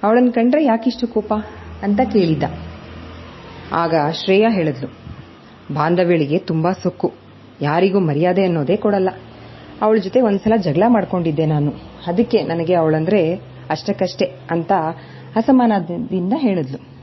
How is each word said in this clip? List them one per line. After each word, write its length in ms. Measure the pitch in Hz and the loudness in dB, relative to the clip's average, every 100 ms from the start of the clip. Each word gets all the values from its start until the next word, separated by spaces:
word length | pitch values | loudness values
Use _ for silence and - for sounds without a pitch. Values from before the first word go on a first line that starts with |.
"ಅವಳನ್ 300 | 202 233 247 | 4 4 4
ಕಂಡ್ರೆ 320 | 240 233 285 294 | 4 2 4 2
ಯಾಕಿಷ್ಟು 420 | 226 254 - 233 | 2 0 -2 -4
ಕೋಪ?" 260 | - 208 214 214 - - - | -2 -2 -4 -4 -14 -16 -8
ಅಂತ 180 | 196 208 254 | -2 0 2
ಕೇಳಿದ್ದ. 300 | 220 170 151 143 - - - - - - - - - - - - | 2 2 2 -2 -6 -14 -16 -18 -18 -18 -18 -18 -20 -20 -18 -6
ಆಗ 240 | 165 165 160 147 165 | -2 2 2 0 -2
ಶ್ರೇಯಾ 260 | - 190 220 | 2 4 4
ಹೇಳಿದ್ಲು, 380 | 208 156 127 127 - - - - - - - - | 2 0 -2 -8 -14 -18 -18 -20 -20 -20 -20 -10
"ಬಾಂಧವ್ಯಳಿಗೆ 640 | 143 156 175 175 170 143 156 | -2 0 2 4 2 2 -2
ತುಂಬಾ 340 | - 160 165 | -2 -2 0
ಸೊಕ್ಕು, 400 | 190 185 - - - - - - - | -2 -4 -4 -6 -6 -20 -20 -20 -6
ಯಾರಿಗೂ 380 | 147 160 190 196 | -2 2 2 2
ಮರ್ಯಾದೆ 460 | 170 143 175 185 190 | 0 2 2 2 2
ಅನ್ನೋದೇ 300 | 165 135 202 | 0 0 0
ಕೊಡಲ್ಲ." 340 | 214 202 185 - - - - - - - | 2 0 0 -4 -16 -20 -20 -20 -20 -2
ಅವಳ 160 | 214 220 | 2 2
ಜೊತೆ 240 | 190 247 | 2 2
ಒಂದ್ಸಲ 320 | 233 202 208 226 | 2 2 2 0
ಜಗಳ 220 | 175 147 214 | 2 2 4
ಮಾಡ್ಕೊಂಡಿದ್ದೆ 580 | 233 180 185 165 151 160 | 4 2 -2 -2 0 2
ನಾನು, 280 | 151 147 - - - - | 2 0 -4 -14 -14 -6
ಅದಕ್ಕೆ 340 | 175 233 214 | 0 2 2
ನನಗೆ 320 | 139 165 165 | 0 -2 2
ಅವಳಂದ್ರೆ 640 | 180 160 156 160 214 160 185 - - - | 2 4 2 2 2 2 -2 -8 -20 -8
ಅಷ್ಟಕ್ಕಷ್ಟೇ 560 | 156 - 196 185 - - - - | -6 -4 -2 -4 -2 -4 -4 -6
ಅಂತ 200 | 170 165 196 156 170 - - - 208 | -4 0 0 0 -6 -14 -20 -6 -2
ಅಸಮಾಧಾನದಿಂದ 1000 | 226 262 240 202 165 175 165 190 175 277 | 2 4 4 2 -2 -8 -4 -4 -2 0
ಹೇಳಿದ್ಲು. 560 | 262 190 135 143 - - | 0 0 -2 -8 -14 -20